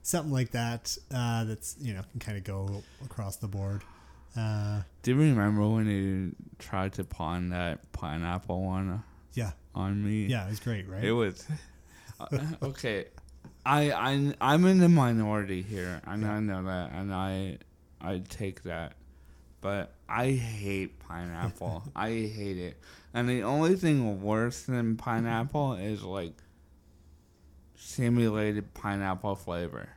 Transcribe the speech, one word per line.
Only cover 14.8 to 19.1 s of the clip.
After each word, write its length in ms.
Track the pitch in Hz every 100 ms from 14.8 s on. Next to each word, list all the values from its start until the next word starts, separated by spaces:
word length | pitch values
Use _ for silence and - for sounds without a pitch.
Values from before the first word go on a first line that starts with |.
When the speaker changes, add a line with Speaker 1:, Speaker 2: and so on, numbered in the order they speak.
| 175
Speaker 2:
minority 720 | 165 123 113 107 107 98 92
here, 400 | 101 101 90 85 -
and 180 | 104
Speaker 1:
Yeah. 100 | 107 107
Speaker 2:
I 40 |
know 240 | 107 95
that, 280 | 92 90 78
and 200 | 85 98
I, 460 | 95 95 95 95 73 - _ - -
I 220 | 82 92 92
take 360 | - 101 90
that. 300 | 87 82 80 - -